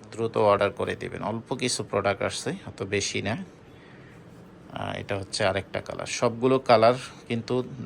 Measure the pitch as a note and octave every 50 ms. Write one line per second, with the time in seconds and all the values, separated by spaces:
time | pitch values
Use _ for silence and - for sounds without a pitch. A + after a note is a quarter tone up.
0 | - - - A2+ A2+ A2 - A2+ A2 G#2 G2+ G2 G2+ G2 F2+ - F#2+ F#2+ F#2+ -
1 | F2+ F2+ F2+ F2+ F2 G2 A2 A#2 A2+ - C#3 A#2 A#2+ B2 - - G#2 - - G2+
2 | G2 G2+ G2 - G2+ G2 - - - - F3 F#3+ - - - - - G2 G2+ G2+
3 | - - - - F#2+ G2 A#2 F3+ F#3+ - - - - - - - - - - -
4 | - - - - - - - - - - - - - - - - - G2+ - -
5 | - - G2+ G2 G2 - - - G#2+ F#2+ F#2+ G2 - - - G2 - - - -
6 | - - - - B2+ A#2+ A2+ A#2 A#2+ C3 C3 C3 - - A#2+ A2 A2 A#2 B2+ B2+
7 | - - - - - - A#2 A#2 A2+ - B2 B2+ B2 - C#3 B2 G#2+